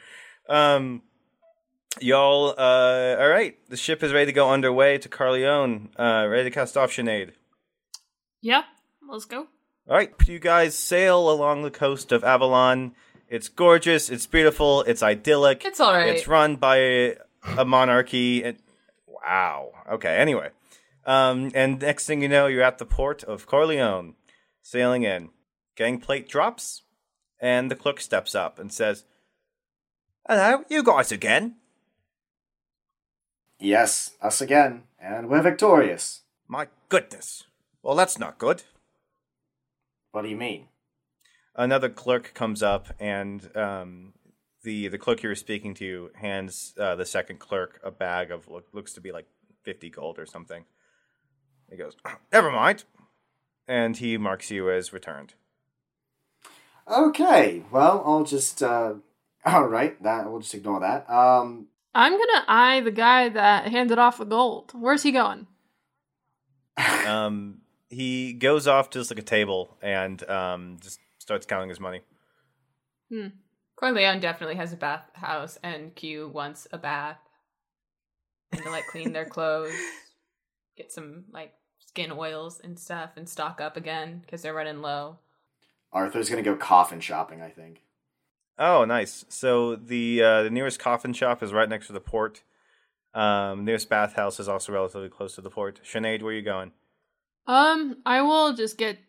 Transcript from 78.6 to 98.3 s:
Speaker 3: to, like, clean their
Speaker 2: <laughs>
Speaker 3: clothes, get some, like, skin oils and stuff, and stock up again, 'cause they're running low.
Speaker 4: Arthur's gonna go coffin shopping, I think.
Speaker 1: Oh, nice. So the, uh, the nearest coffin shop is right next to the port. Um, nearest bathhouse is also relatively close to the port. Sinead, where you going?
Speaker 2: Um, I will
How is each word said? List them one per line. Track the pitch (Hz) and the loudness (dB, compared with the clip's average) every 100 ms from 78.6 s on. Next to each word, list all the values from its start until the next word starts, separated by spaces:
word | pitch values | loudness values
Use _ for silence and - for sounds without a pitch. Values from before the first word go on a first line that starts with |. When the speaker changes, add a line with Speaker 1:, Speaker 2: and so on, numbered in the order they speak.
Speaker 3:
to, | 160 | -10
like, | 160 - | -10 -12
clean | 165 165 | -12 -10
their | 160 156 | -10 -10
Speaker 2:
<laughs> | |
Speaker 3:
clothes, | - 160 156 156 170 175 - _ _ _ _ _ _ _ - | -6 -4 -4 -6 -10 -12 -16 _ _ _ _ _ _ _ -20
get | 156 | -20
some, | - 151 160 196 | -20 -20 -20 -20
like, | 160 156 _ _ _ | -20 -20 _ _ _
skin | _ - 160 | _ -12 -12
oils | 151 160 156 165 175 | -10 -12 -12 -14 -18
and | 175 175 | -20 -20
stuff, | - 175 160 165 | -16 -14 -14 -18
and | 170 | -18
stock | - 156 160 | -12 -12 -10
up | 151 165 | -12 -12
again, | 160 160 156 175 170 | -12 -12 -12 -16 -18
'cause | 170 | -16
they're | 156 | -12
running | 156 156 147 | -10 -10 -10
low. | 147 143 147 170 _ _ _ _ _ _ _ 95 | -10 -10 -12 -18 _ _ _ _ _ _ _ -6
Speaker 4:
Arthur's | 98 113 104 | -6 -6 -6
gonna | 117 | -4
go | 104 98 | -4 -4
coffin | - 90 87 85 | 2 2 2 -4
shopping, | - 80 78 82 | -10 -8 -10 -14
I | 82 | -20
think. | 82 82 82 _ _ _ _ _ _ _ - | -20 -20 -20 _ _ _ _ _ _ _ -4
Speaker 1:
Oh, | 160 165 113 | 2 2 2
nice. | 120 98 - - | 0 -4 -10 -18
So | - 131 120 120 113 | -6 0 0 0 -6
the, | 120 120 117 117 | -8 -6 -2 4
uh, | 113 110 | 4 4
the | 110 | 2
nearest | 120 135 - | -2 -6 -6
coffin | 123 120 127 | -4 -4 -4
shop | 120 127 120 | -4 -2 -2
is | 104 | -2
right | 107 110 | 0 0
next | 110 - | -2 -10
to | |
the | 101 | -14
port. | - 113 107 - _ _ _ _ _ _ _ | -8 -6 -6 -8 _ _ _ _ _ _ _
Um, | 110 104 101 98 98 104 | -2 0 0 -2 -6 -4
nearest | 113 - | -4 -2
bathhouse | 107 104 113 101 95 | 0 0 -2 -4 -4
is | 101 | -6
also | 98 - | -8 -6
relatively | 101 92 98 95 | -6 -6 -8 -16
close | - 98 - | -12 -14 -14
to | |
the | 95 | -16
port. | 107 98 98 | -10 -10 -12
Sinead, | - 113 110 110 | -12 -6 -6 -6
where | 110 | -8
you | 110 | -8
going? | 104 95 92 _ _ _ _ _ _ _ - | -8 -8 -10 _ _ _ _ _ _ _ 0
Speaker 2:
Um, | 254 302 320 294 247 254 | 2 2 0 -4 -8 -2
I | 254 | 0
will | 285 | 2